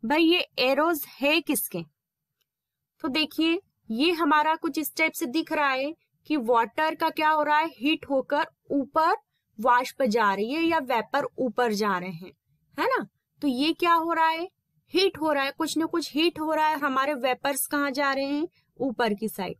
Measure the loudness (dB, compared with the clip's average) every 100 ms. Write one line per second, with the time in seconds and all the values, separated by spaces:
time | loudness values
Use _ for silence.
0 | 0 2 4 4 0 -2 0 2 2 0
1 | -4 -4 0 0 0 -4 -4 -8 -10 _
2 | _ _ _ _ _ _ _ _ _ _
3 | -6 -4 -4 -2 -2 -2 _ _ _ -2
4 | 0 2 2 2 2 0 -2 -6 -6 -2
5 | -2 -2 -4 -4 -2 0 0 0 -4 -8
6 | _ _ -4 -4 2 2 2 0 -2 0
7 | -2 0 2 2 2 2 0 -2 -2 -2
8 | 0 -2 0 -2 -2 _ _ -4 -2 2
9 | 2 0 _ _ _ -4 2 2 2 -2
10 | 0 2 2 0 -2 0 0 0 0 -2
11 | 0 -2 -4 -4 -4 0 0 0 0 -2
12 | -4 -12 -16 -20 _ _ _ -4 0 0
13 | -2 _ _ _ -2 0 0 0 2 2
14 | 2 2 2 0 -6 _ _ _ _ 0
15 | 0 0 0 0 0 -2 -4 -2 -2 -2
16 | -2 0 0 0 -2 2 2 2 0 0
17 | 0 0 0 0 -2 -4 -2 -2 -2 0
18 | 0 0 -2 -2 -4 _ _ _ -4 0
19 | -2 0 -6 -6 -8 -10